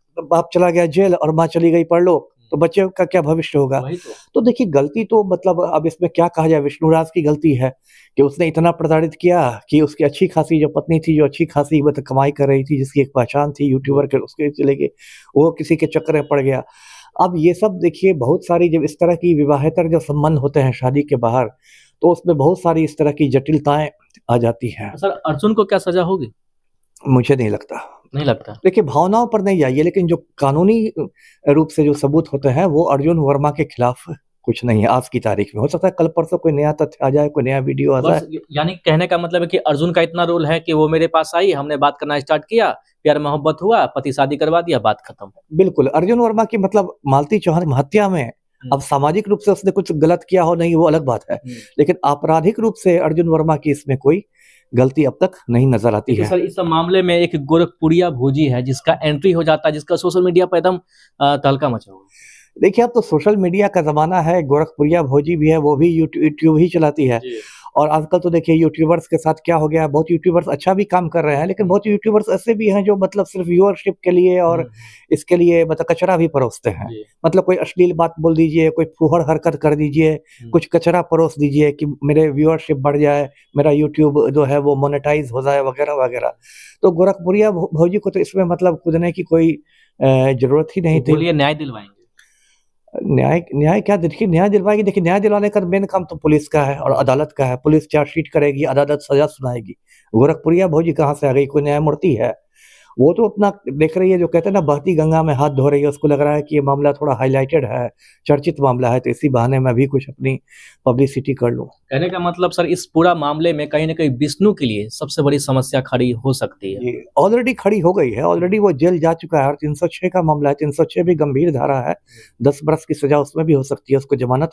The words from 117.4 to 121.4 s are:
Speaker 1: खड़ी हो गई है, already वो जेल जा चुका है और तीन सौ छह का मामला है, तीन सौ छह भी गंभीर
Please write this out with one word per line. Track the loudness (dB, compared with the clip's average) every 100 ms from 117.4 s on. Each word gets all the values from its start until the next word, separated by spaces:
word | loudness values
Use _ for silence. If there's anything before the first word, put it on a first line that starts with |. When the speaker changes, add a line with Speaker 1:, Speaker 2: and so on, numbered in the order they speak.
| 0 -2
Speaker 1:
खड़ी | 0 2
हो | 2
गई | 2 0
है, | 0
already | 0 0 0 2
वो | 0
जेल | 2 0 2
जा | 0
चुका | -2 -2 0
है | 0
और |
तीन | -2 -6
सौ | -4 -6
छह | -4 -4
का | 0
मामला | 0 0 0
है, |
तीन | -2 -2
सौ | -2
छह | -2 0
भी | 0
गंभीर | 0 0 0